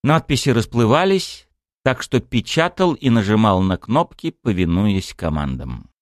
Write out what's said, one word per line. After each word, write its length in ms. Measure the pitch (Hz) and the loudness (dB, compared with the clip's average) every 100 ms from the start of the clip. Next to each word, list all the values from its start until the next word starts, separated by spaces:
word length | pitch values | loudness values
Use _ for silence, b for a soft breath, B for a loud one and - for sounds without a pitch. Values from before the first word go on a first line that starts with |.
Надписи 460 | 135 156 - 131 - | 0 0 0 -2 2
расплывались, 960 | 117 107 120 110 143 190 190 - - _ _ _ _ | 0 0 0 2 2 2 0 -2 -14 _ _ _ _
так 180 | 131 127 | -4 -4
что 180 | - 123 | -2 -4
печатал 720 | - 117 - - 170 - 185 | -2 -4 -2 -2 -2 0 0
и 160 | 147 135 | 0 2
нажимал 500 | 117 98 107 110 92 | 2 2 2 4 2
на 160 | 95 90 | 2 -2
кнопки, 580 | - 131 175 - 160 - | 0 -2 -2 -6 -10 -6
повинуясь 720 | 123 92 87 85 104 95 - | -4 0 0 2 0 -2 -6
командам. 760 | - 82 76 71 64 64 60 - _ | -8 -6 -4 -4 -8 -10 -12 -14 _